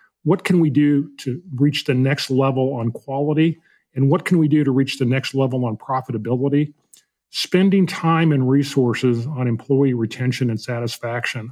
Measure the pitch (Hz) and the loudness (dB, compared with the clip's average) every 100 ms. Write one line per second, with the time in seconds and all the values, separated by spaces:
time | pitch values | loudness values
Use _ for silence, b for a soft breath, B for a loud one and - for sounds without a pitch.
0 | b _ 156 185 - 180 160 131 147 143 | b _ 0 0 2 2 4 4 4 2
1 | 143 - 135 131 185 127 147 147 - 127 | -2 -8 -8 -8 -6 0 0 0 -2 0
2 | 131 135 - 131 135 131 131 135 117 117 | 2 0 -2 0 0 0 -2 -2 -4 -6
3 | - 135 147 151 165 160 b b b - | -8 -4 -2 2 0 0 b b b 0
4 | 135 175 - 180 151 151 139 131 135 - | 2 2 2 2 4 2 2 2 0 0
5 | 123 131 - 135 135 127 123 107 - 131 | 0 -2 -2 -2 -2 0 -4 -6 -6 -6
6 | 127 120 107 123 135 143 151 - _ b | -4 -6 -4 -2 0 0 -2 -6 _ b
7 | b _ _ - - 180 190 196 180 - | b _ _ -10 -2 2 4 4 2 0
8 | 165 165 165 143 127 139 139 - 123 113 | 0 2 2 2 2 2 2 0 0 0
9 | 127 117 117 143 123 113 - 135 139 120 | 0 0 -4 -4 -2 -2 0 2 2 0
10 | 113 - 127 123 127 110 - 120 120 - | -4 -4 -4 -2 -2 -4 -6 -6 -6 -8
11 | 120 120 117 117 110 | -8 -6 -6 -8 -10